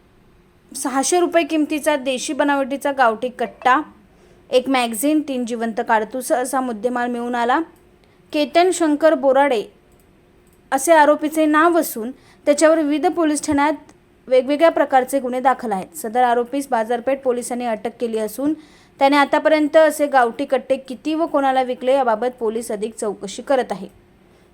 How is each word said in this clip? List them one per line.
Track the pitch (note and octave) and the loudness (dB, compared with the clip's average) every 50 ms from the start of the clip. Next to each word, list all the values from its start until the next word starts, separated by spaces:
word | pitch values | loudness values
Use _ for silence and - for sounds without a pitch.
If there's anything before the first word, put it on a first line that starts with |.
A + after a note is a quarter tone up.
| _ _ _ _ _ _ _ _ _ _ _ _ _ _ | _ _ _ _ _ _ _ _ _ _ _ _ _ _
सहाशे | - - - C4+ B3+ C4+ C4+ - F4+ F4 | -14 -8 -8 -4 -2 -2 0 2 2 2
रुपये | F4 C#4 - E4+ E4+ | 0 2 2 0 0
किमतीचा | - D#4+ D#4 D4 D4+ D#4 D4 D4+ D#4 D4+ | 2 -2 -2 -2 -2 -4 -2 -2 -2 -2
देशी | C4+ B3+ C#4 B3+ B3 - D#4 D4 | 0 -2 -4 -4 -4 -6 -8 -4
बनावटीचा | C4 D4 C#4+ C#4+ C#4 C4+ A#3+ C#4 C#4 - C#4+ C4+ | -2 0 0 0 -2 -2 -4 -6 -4 -4 -4 0
गावठी | C4 B3 A3+ A3 G#3+ B3 B3 | 2 2 2 2 -2 -6 -8
कट्टा, | B3 - A#3 G3+ - - - B3 B3+ D#4 D4 - - _ _ _ _ _ _ _ - _ _ - | -6 -6 -8 -8 -8 -2 2 2 2 2 0 -6 -16 _ _ _ _ _ _ _ -20 _ _ -2
एक | - B3+ B3 C4+ | -2 0 0 2
मॅगझिन, | C4+ B3 A#3+ A#3 A3+ - C#4 D4 D#4 D#4 | 0 0 0 -2 -4 -2 0 0 0 0
तीन | D4 C#4 C4 B3 B3 | 0 -2 -6 -6 -4
जिवंत | A3 A#3+ A3 A3+ A3+ G3+ A#3+ A#3+ | -6 -6 -4 -4 -4 -4 -4 -2
काडतूस | A#3+ A3+ G#3+ G#3+ G#3+ - C4 B3 - | 0 0 0 0 -2 -6 -8 -2 -2
असा | D#4+ A#3+ B3+ - C#4 C4 | -2 -2 0 -2 -2 -4
मुद्देमाल | C4 B3 A3+ G3+ A3 B3 B3 A#3+ A#3+ B3 | -4 -4 -6 -4 -4 -4 -2 -2 -4 -4
मिळून | A#3+ A#3+ A#3+ A#3+ B3 | -4 -6 -6 -6 -4
आला. | A#3+ A#3 A#3+ C4 E4 E4 - - _ _ _ _ _ _ _ _ _ _ - - | -2 0 0 0 0 -2 -4 -12 _ _ _ _ _ _ _ _ _ _ -6 -2
केतन | D4+ D4 A#3+ - E4+ F4+ F#4 E4+ | -2 -2 2 2 2 4 4 2
शंकर | - E4 D4+ D4 D4 D#4+ D#4 D#4+ | 0 0 0 0 4 4 2 4
बोराडे | B3+ C4+ C4+ B3+ C#4 C#4+ C#4+ B3 G#3 - - _ _ _ _ _ _ _ _ _ _ _ _ _ _ _ _ _ _ _ - | 4 2 2 4 4 4 2 0 -2 -4 -8 _ _ _ _ _ _ _ _ _ _ _ _ _ _ _ _ _ _ _ -4
असे | C4+ C#4 - E4+ E4 | -4 -2 2 4 6
आरोपीचे | D#4 D4 D4+ D4+ D4+ D#4 D4 D#4 D#4+ D#4 | 6 6 6 4 2 0 -4 0 0 0
नाव | D4+ D4+ D4+ E4 F4 E4 E4 | 2 4 4 4 4 2 2
असून | - - - A#3 A3 B3+ C4 _ _ _ _ _ - | -2 -2 -6 -10 -10 -10 -12 _ _ _ _ _ 0
त्याच्यावर | D4+ C#4+ D4 D#4+ D#4 D#4+ | 0 2 4 4 4 4
विविध | E4 D4+ C#4+ D4+ D4 D#4+ | 4 2 0 -2 0 0
पोलीस | F#4 D#4 F4 D#4+ D4+ D4+ C#4+ - | 0 0 2 0 0 0 -2 -2
ठाण्यात | D4+ C#4+ C#4+ C#4+ D#4 D4 D4+ - - _ _ _ _ _ _ _ | -2 0 2 2 0 -2 -4 -10 -20 _ _ _ _ _ _ _
वेगवेगळ्या | A#3+ B3+ B3+ B3 C4+ D4 C#4+ E4 E4 | 2 2 2 2 2 0 2 2 2
प्रकारचे | D#4+ D#4+ C#4+ C#4+ C#4 C4 B3 B3+ C#4 C4+ | 4 2 0 2 2 2 2 2 -2 -4
गुन्हे | A#3+ B3 B3 B3+ | -2 -2 -6 0
दाखल | B3+ C4 B3 B3 B3 A3 | 0 0 0 0 -4 -6
आहेत. | G3 F#3+ F3 - - | -6 -6 -6 -10 -14
सदर | - - A3 G#3+ B3 B3+ | -12 -10 -4 0 0 2
आरोपीस | A#3+ A#3+ A#3+ A#3+ A#3+ C#4 C#4+ C4+ - | 2 2 0 0 -2 -4 -6 -4 -2
बाजारपेठ | B3 A3+ A3 A3+ A#3+ A#3+ A#3 C4 C#4 C4+ | -2 -2 -2 -2 -4 -4 -2 -2 -4 -2
पोलिसांनी | C4+ B3+ A#3+ B3 A#3 - B3 A#3+ B3 | -2 -2 -2 -2 -4 -6 -8 -6 -4
अटक | A#3 A3 G3 A3 A#3 A#3 - | -4 -6 -4 -6 -10 -6 -6
केली | B3 A3+ A3 A3 | -6 -4 -4 -4
असून | G#3+ G#3 - C4 C#4 D4+ D#4 D#4 - _ _ _ _ _ _ - | -4 -6 -6 -4 -2 -2 -2 -4 -10 _ _ _ _ _ _ 0
त्याने | C#4 C4+ D4 | 2 4 4
आतापर्यंत | C#4+ C#4 C#4 D#4 D4+ C#4+ D#4 D#4 D4+ D4+ C#4+ - | 4 2 2 0 0 2 2 2 2 2 4 6
असे | D#4+ D#4 D4+ D4+ D4+ D4 | 6 6 6 2 0 -2
गावठी | C#4+ C4+ C4 A#3+ A3+ A3 - C#4 | 2 4 2 2 2 0 -6 -4
कट्टे | - C4 B3+ C4 - C4+ | -2 -2 -4 0 -2 -4
किती | C4 - - B3 - - D4+ D#4 | -4 -4 -12 -14 -8 -6 -4 -2
व | D#4 E4 | -2 -2
कोणाला | E4 D#4 C#4 C#4 C4+ C4 C4 C4 | 0 0 0 0 2 2 0 0
विकले | B3 B3 - B3 B3+ C4+ | -2 -4 -4 0 0 2
याबाबत | C#4 B3+ A#3 A3 G#3 B3 B3+ B3+ - | 2 2 0 0 0 -2 -6 -4 -4
पोलीस | A#3 G#3+ A3 A#3+ A#3 - | -4 -4 -4 -4 -6 -6
अधिक | A3 G3 G#3+ A3+ A3 | -6 -6 -6 -8 -8
चौकशी | - A#3 G#3 F#3+ - G3+ G3 - B3+ | -6 -6 -6 -6 -8 -10 -12 -12 -12
करत | A#3 - C#4 B3 A3+ - | -2 0 0 0 0 -4
आहे. | G3+ F#3 F#3+ - _ _ _ _ _ _ _ _ _ _ _ _ | -8 -10 -10 -16 _ _ _ _ _ _ _ _ _ _ _ _